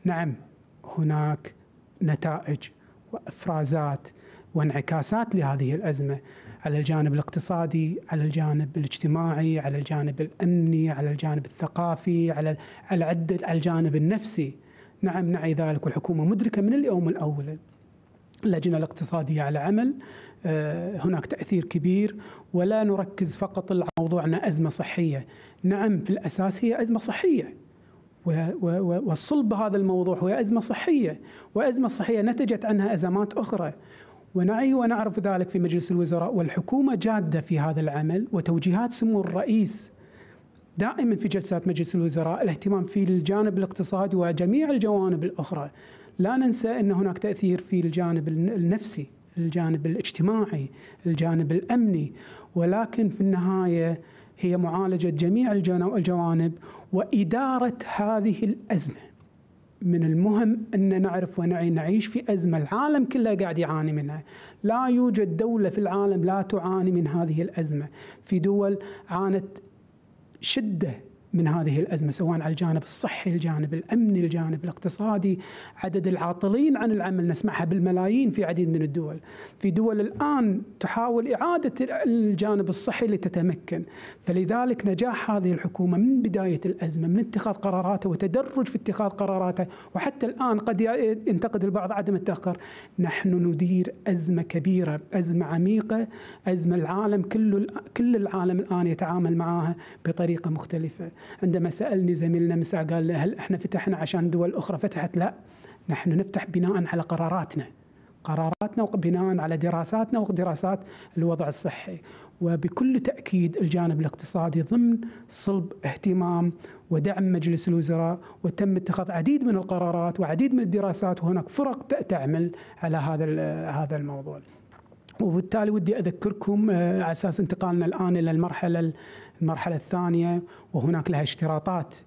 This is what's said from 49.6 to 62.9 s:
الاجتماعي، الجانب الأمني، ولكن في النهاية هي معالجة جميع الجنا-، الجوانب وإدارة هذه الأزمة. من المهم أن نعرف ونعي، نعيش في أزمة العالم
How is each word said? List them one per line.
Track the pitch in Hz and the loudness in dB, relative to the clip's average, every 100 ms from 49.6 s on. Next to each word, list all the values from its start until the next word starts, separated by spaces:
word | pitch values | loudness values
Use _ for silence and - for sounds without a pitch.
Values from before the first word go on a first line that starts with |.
| 165 160 156 | 0 0 0
الاجتماعي، | 190 - - 170 220 208 151 135 - - - 180 | -2 -4 0 2 2 0 -2 -6 -12 -20 -6 -2
الجانب | 156 165 165 147 | 0 2 0 2
الأمني، | 170 - 240 220 175 147 - - - - 175 | 0 0 2 2 2 -2 -8 -20 -20 -8 0
ولكن | 170 196 226 233 214 | 2 2 0 0 0
في | - | 2
النهاية | 196 185 175 190 180 170 165 165 - - - - | 2 2 2 2 2 2 2 -2 -8 -20 -20 -4
هي | 180 180 | 0 2
معالجة | 175 170 190 185 175 | 0 0 0 0 0
جميع | 147 170 214 254 | 2 2 4 2
الجنا-، | 202 180 180 180 226 | 2 2 2 2 2
الجوانب | 170 180 170 165 165 165 - - - | 2 2 2 2 2 -2 -16 -20 -4
وإدارة | 185 - 233 180 233 269 262 247 247 - - | -2 2 2 2 0 0 2 0 -2 -8 -2
هذه | 208 220 214 185 | 0 2 0 0
الأزمة. | 190 226 - 196 143 - - - - _ _ _ _ _ | 0 -2 -2 -2 -2 -10 -18 -20 -20 _ _ _ _ _
من | 180 170 | 0 2
المهم | 165 160 196 208 226 226 - 202 | 2 2 2 4 2 0 -2 0
أن | 196 190 | 2 2
نعرف | 190 180 180 - | 2 0 -2 -2
ونعي، | 170 175 170 | 0 0 2
نعيش | 160 156 214 208 | 0 2 0 0
في | 240 247 | -6 -2
أزمة | 196 170 165 | 0 2 0
العالم | 143 214 294 | 0 0 2